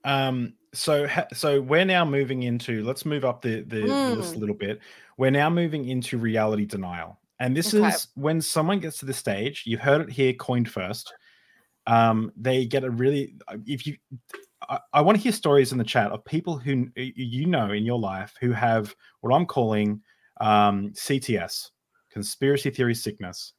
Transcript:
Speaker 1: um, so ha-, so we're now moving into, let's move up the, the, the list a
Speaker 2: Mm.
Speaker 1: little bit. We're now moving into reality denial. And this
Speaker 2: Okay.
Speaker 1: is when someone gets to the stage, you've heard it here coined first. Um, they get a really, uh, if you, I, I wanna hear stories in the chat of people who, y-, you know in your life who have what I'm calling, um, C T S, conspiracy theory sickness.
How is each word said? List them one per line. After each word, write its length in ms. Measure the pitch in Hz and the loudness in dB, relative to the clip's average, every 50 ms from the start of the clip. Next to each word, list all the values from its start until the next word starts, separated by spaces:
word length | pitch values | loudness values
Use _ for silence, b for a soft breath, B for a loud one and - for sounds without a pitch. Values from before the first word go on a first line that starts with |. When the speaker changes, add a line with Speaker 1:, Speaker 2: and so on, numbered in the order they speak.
| - | 0
Speaker 1:
um, 500 | 139 139 135 135 131 127 127 120 113 - _ _ _ - | 2 2 2 2 0 0 -2 -4 -6 -8 _ _ _ -10
so 340 | - - 160 151 143 147 | -6 0 0 2 2 0
ha-, 200 | 139 - 180 160 - 139 | 0 -2 -4 -4 -4 -8
so 280 | - - 151 143 139 | -4 0 2 2 2
we're 240 | 135 127 151 165 190 | 2 4 4 4 4
now 200 | 190 185 180 170 | 4 4 2 2
moving 380 | 151 139 139 139 123 135 127 123 | 2 2 0 0 0 -2 -2 -2
into, 400 | 123 120 117 - - 117 110 107 | -2 -2 -2 -2 -4 -4 -2 -2
let's 220 | 120 135 - - | -4 -4 -4 -4
move 200 | 156 147 147 131 | -4 -2 0 0
up 160 | 127 120 - | -2 -2 -2
the, 200 | - 120 110 110 - | -4 -4 -4 -4 -6
the, 360 | 110 113 110 107 - 277 277 269 | -6 -6 -2 0 0 0 2 0
the 80 | 254 | 0
list 240 | 240 107 185 175 165 | 0 -2 -4 -6 -6
a 40 | - | -6
Speaker 2:
Mm. 20 | |
Speaker 1:
little 140 | 214 208 101 | -4 -4 -4
bit. 240 | - - 101 107 - B B B B B B B | -4 -4 -6 -6 -8 B B B B B B B
We're 140 | - 131 131 | 2 2 4
now 180 | 135 143 147 156 | 4 4 4 4
moving 400 | 170 175 170 160 151 151 135 127 | 2 2 0 0 -2 -4 -6 -4
into 280 | 131 127 120 - 131 | -4 -4 -4 -4 -4
reality 480 | 120 117 113 110 110 107 107 107 107 104 | -2 -2 0 2 2 2 2 2 0 -2
denial. 540 | 101 104 98 95 90 87 85 82 87 98 _ _ _ _ - | -4 -4 -8 -8 -8 -8 -10 -12 -14 -16 _ _ _ _ -4
And 160 | 127 127 131 | -2 0 0
this 160 | 160 165 214 214 | 0 0 2 4
Speaker 2:
Okay. 20 | |
Speaker 1:
is 320 | 214 208 160 - 160 - _ _ | 4 4 4 2 -2 -6 _ _
when 260 | 139 139 151 165 165 | -4 -2 0 0 0
someone 380 | 156 - - 165 156 170 202 196 | -2 -2 -2 0 0 0 0 -2
gets 200 | 160 160 - - | -2 -6 -10 -10
to 60 | 139 | -8
the 80 | 135 127 | -8 -8
stage, 500 | - - - 101 98 110 139 139 - - | -4 -4 -4 -4 -2 -4 -6 -6 -8 -6
you've 160 | 117 113 110 | -6 -4 0
heard 200 | - 143 139 156 | 2 4 4 4
it 100 | 160 - | 2 -2
here 220 | 131 135 135 127 123 | 0 2 2 2 2
coined 360 | 123 - - 123 123 117 113 | -2 -4 0 0 0 0 0
first. 420 | - 101 92 92 117 - - - - b b b b b b b b b b b b _ _ | -2 -6 -6 -6 -8 -10 -12 -16 -20 b b b b b b b b b b b b _ _
Um, 440 | 120 117 117 117 113 113 110 110 - _ | 4 4 6 6 6 4 2 -2 -4 _
they 280 | - 113 131 127 131 127 | -4 -2 0 2 2 0
get 180 | 117 139 135 131 | 0 0 -2 0
a 60 | 127 | -2
really, 440 | 117 117 127 135 147 139 139 - - - - | -2 2 2 2 2 2 -4 -6 -10 -20 -16
uh, 100 | - 98 110 104 | -14 -14 -12 -8
if 220 | 113 147 123 - | -8 -8 -6 -6
you, 100 | 147 143 _ _ _ 135 120 _ _ - - - _ _ _ - - | -10 -10 _ _ _ -20 -20 _ _ -20 -20 -20 _ _ _ -8 -8
I, 100 | 139 - - _ - | -8 -8 -8 _ 2
I 80 | 147 | 4
wanna 180 | 151 180 214 208 | 6 6 4 4
hear 120 | - 254 208 | 2 0 -2
stories 380 | - - 160 143 143 135 123 127 | 2 2 6 6 6 6 4 0
in 40 | 127 | -2
the 40 | 113 | -2
chat 260 | - - 123 104 104 | 2 2 2 2 2
of 140 | 98 113 _ | -2 -8 _
people 320 | - 156 160 175 180 165 135 | -4 -4 -4 -4 -4 -8 -6
who, 280 | 120 143 139 123 127 - _ | -4 -2 0 0 -2 -4 _
y-, 160 | 123 127 131 - | -10 -10 -8 -8
you 320 | 120 131 120 117 127 151 | -8 -8 -6 -4 -2 0
know 240 | 180 175 135 110 98 | 0 2 0 0 0
in 140 | 104 104 107 | -2 -2 0
your 140 | 117 123 120 | 0 0 0
life 360 | 107 98 95 95 92 - _ - | -2 -4 -4 -6 -10 -12 _ -2
who 100 | 123 123 120 | -2 0 0
have 420 | 107 120 117 113 113 104 107 - b b b b b | 2 2 2 2 2 0 -4 -12 b b b b b
what 120 | - 117 127 | 0 2 2
I'm 100 | 156 175 | 2 2
calling, 540 | - - 139 120 110 107 104 104 104 104 107 b b b b b b b - | 2 0 0 2 2 2 2 2 2 0 -2 b b b b b b b -2
um, 520 | 110 107 107 104 104 104 101 98 98 104 - | 2 4 6 6 6 4 2 0 -4 -8 -10
C 240 | - - - 139 135 | -10 -4 -2 -2 -2
T 180 | - - 110 | 0 -2 -2
S, 340 | 95 85 82 - - - - _ _ _ _ _ _ _ _ | -2 -2 -6 -8 -10 -12 -14 _ _ _ _ _ _ _ _
conspiracy 580 | _ 107 101 - - _ 135 139 143 139 - 143 | _ -10 -8 -8 -6 _ 2 2 2 2 0 -4
theory 240 | 120 - 127 120 113 | -2 0 0 0 0
sickness. 580 | 113 - 110 104 _ 98 90 90 - - - _ | -2 -4 -8 -8 _ -12 -12 -12 -12 -16 -16 _